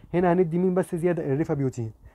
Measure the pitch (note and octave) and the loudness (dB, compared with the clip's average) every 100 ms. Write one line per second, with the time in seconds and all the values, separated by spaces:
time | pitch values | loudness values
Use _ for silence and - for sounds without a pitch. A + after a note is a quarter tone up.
0 | - F3 F3+ F3 F3+ E3+ F#3 F3+ F3 F3 | -6 0 2 4 2 0 0 0 -2 -2
1 | F3 E3+ D3 C3+ D#3+ D3+ C3+ A#2+ A2+ - | 0 0 -2 -2 -2 -2 -2 -4 -8 -10
2 | - | -20